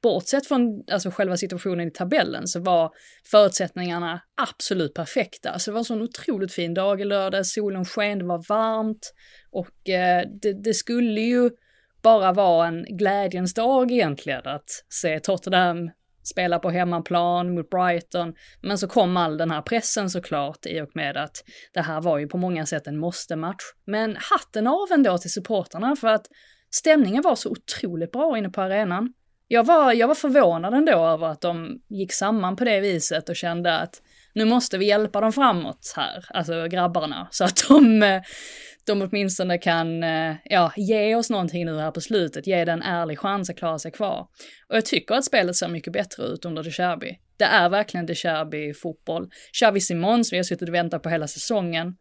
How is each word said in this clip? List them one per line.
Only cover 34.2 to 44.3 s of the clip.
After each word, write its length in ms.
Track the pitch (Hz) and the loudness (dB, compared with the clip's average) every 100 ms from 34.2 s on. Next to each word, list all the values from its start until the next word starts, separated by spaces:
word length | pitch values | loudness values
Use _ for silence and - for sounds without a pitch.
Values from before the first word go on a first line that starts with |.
| _ | _
nu 120 | 214 220 | 0 4
måste 320 | 247 247 185 | 4 2 0
vi 80 | 202 | 2
hjälpa 360 | 208 214 202 | 2 2 0
dem 120 | 220 | 0
framåt 600 | 220 269 180 151 - - - | 4 2 2 -4 -10 -12 -6
här, 300 | 131 - - | -6 -8 -8
alltså 380 | - 160 165 165 | -8 -6 -6 -4
grabbarna, 600 | 180 180 170 156 107 - | -2 0 0 -4 -8 -10
så 120 | - | -2
att 220 | 185 185 - | 0 0 8
de, 360 | 294 247 220 | 10 10 8
eh, 180 | 208 190 - - - - - - - | 6 4 -4 -18 -18 -18 -20 -10 -2
de 160 | 202 | -2
åtminstone 560 | 190 208 196 185 185 175 | 0 -2 -2 -2 -2 0
kan, 460 | 180 165 165 165 | 2 0 0 -2
eh, 320 | 165 160 160 156 | -2 -2 -2 -6
ja, 280 | - 202 165 - | 0 2 2 0
ge 380 | 196 220 208 226 | 0 2 2 0
oss 140 | 233 | 0
någonting 360 | 208 170 175 165 | -2 -2 -4 -4
nu 120 | 156 | -4
här 120 | 156 | -6
på 100 | 165 | -6
slutet, 460 | - 214 165 147 185 | -2 0 0 -4 -2
ge 180 | 180 170 | 0 0
det 60 | |
en 100 | 165 | -2
ärlig 380 | 190 170 165 147 | -2 -4 -4 -4
chans 300 | 196 196 180 | -4 -4 -4
att 80 | 170 | -6
klara 220 | 170 160 | -6 -4
sig 120 | 170 | -8
kvar. 360 | - 202 - - | -6 -4 -4 -10